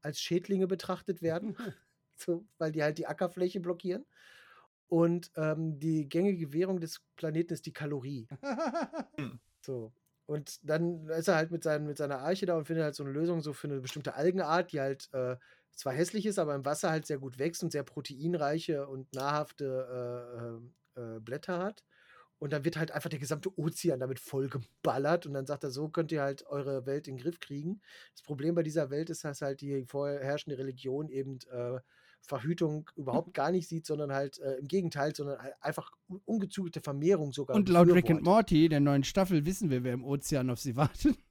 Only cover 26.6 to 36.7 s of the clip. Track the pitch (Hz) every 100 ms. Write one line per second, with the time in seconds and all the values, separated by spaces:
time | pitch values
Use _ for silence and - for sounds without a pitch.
26.6 | 139 135 127 139 147 131 131 170 - 143
27.6 | 151 208 - - - - - 147 147 170
28.6 | 156 156 143 143 160 156 156 139 143 139
29.6 | 143 139 123 139 143 143 131 147 - 131
30.6 | 135 127 135 135 156 135 135 131 - 123
31.6 | 123 127 - _ _ _ - 139 127 170
32.6 | 165 151 156 - 131 127 - - 143 185
33.6 | 165 165 - 151 147 139 139 - 139 131
34.6 | 139 185 170 143 143 156 143 135 131 -
35.6 | - 156 - - _ 190 - 220 196 -
36.6 | 180